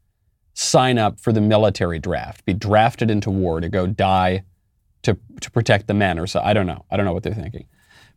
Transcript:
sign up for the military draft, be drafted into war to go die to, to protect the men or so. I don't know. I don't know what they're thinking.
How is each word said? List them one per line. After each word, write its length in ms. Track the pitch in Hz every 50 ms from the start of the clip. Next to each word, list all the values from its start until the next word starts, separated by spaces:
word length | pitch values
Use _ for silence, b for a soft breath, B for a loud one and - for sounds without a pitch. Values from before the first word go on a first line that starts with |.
| _ _ _ _ _ _ _ _ _ _
sign 440 | - - - - - 151 127 127 127
up 220 | 117 110 101 110 -
for 140 | - 120
the 80 | 110 110
military 580 | 104 107 110 104 110 104 - - 98 85 85 80
draft, 460 | - 90 82 65 - - - - -
be 100 | - 92
drafted 560 | 107 - 101 104 107 110 120 - - 120 113
into 220 | 107 104 - 107
war 280 | 95 98 92 87 80 80
to 80 | 85 85
go 200 | 87 95 92 90
die 560 | 98 - 98 95 95 92 92 92 92 98 95 - _ _ _ _ _ _ _ _ _ _
to, 160 | - - 101 - - - - -
to 100 | - -
protect 380 | - 123 110 - 110 98 - -
the 60 | 104
men 260 | 104 101 92 85 80
or 80 | 82 95
so. 120 | - 87
I 120 | - 104
don't 140 | 107 107 95
know. 180 | 90 76 - - -
I 80 | -
don't 80 | 101 98
know 80 | 95
what 120 | 87 90 -
they're 100 | - 107
thinking. 320 | 107 - 95 117 - - _ b b b b b b b b b